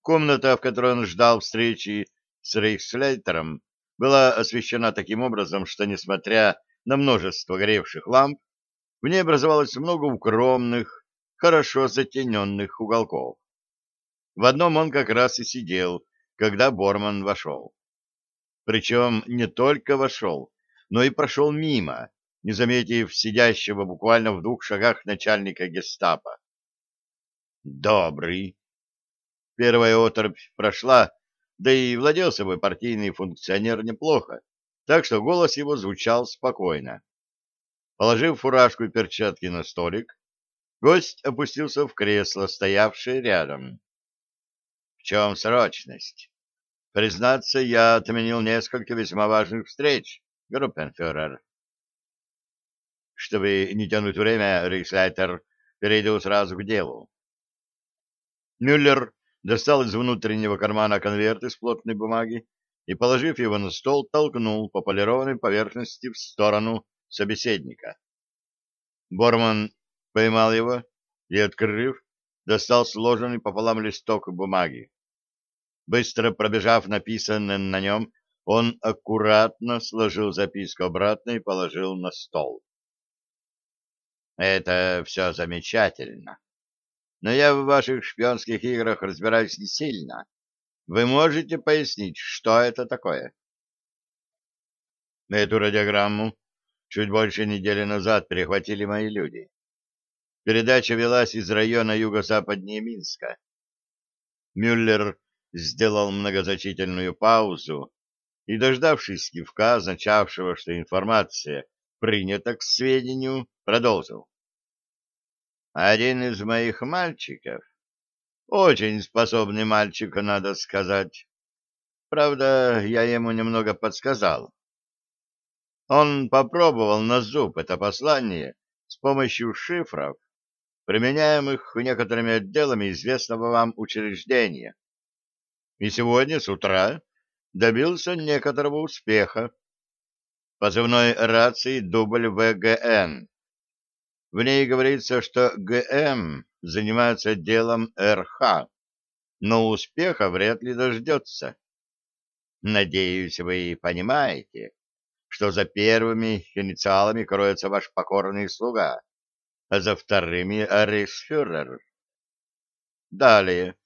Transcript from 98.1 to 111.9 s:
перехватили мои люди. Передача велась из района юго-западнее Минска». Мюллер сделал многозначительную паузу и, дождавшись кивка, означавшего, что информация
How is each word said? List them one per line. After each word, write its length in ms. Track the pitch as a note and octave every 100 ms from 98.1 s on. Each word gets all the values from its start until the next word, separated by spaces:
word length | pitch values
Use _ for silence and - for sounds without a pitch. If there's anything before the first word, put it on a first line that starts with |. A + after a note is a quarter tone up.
| G#2+ -
перехватили 560 | F2+ E2+ G2 F2+ G#2
мои 240 | G2+ G#2 G#2+
люди. 400 | G#2 D#2 - - _ _ _ _ _ _ _ _ _
Передача 520 | - A2+ A2+ C3 A#2
велась 380 | A#2 A#2 B2 A2+
из 160 | A2 F2+
района 480 | G#2+ A2 A#2 A2 G#2+
юго-западнее 840 | A2 G#2 G2 G#2+ G2+ G2+ F#2+ G#2+
Минска». 560 | A2 A3 E2 - A1+ - _ _ _ _ _ _ _ _ _ _ _
Мюллер 640 | F#2+ A2+ A#2 A2 G#2+ G#2 - _ _ _
сделал 580 | E2+ D#2+ - A2 G#2 G2+
многозначительную 1040 | G2 G2+ G2 F2+ F#2+ G2+ F2 F#2+ F2+ F#2
паузу 800 | - A2 A2+ G#2+ E2 - D2 C2 _ _ _ _ _ -
и, 100 | A2
дождавшись 760 | C3 B2+ D#3 D3 - F2+ -
кивка, 440 | E2+ D#2+ - A2+
означавшего, 800 | A#2+ F2 F2+ G#2+ G#2+ F#2+ - F#2 E2+
что 200 | - E2+
информация 880 | D#2 F#2 G2+ A2 F2 - D2+ C#2+ - _ _